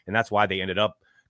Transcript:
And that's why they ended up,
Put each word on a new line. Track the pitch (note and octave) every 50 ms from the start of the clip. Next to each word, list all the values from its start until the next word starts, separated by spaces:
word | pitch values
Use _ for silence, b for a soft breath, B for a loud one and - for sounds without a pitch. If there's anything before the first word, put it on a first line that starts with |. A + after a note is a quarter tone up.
| b
And | F#2 G2
that's | A2+ A2+ -
why | G#2 G2+ G#2
they | F#2+ F#2+ F#2+
ended | F#2 F#2+ F2+ F#2+
up, | G#2+ G#2 - _ _ _ _ _ _ _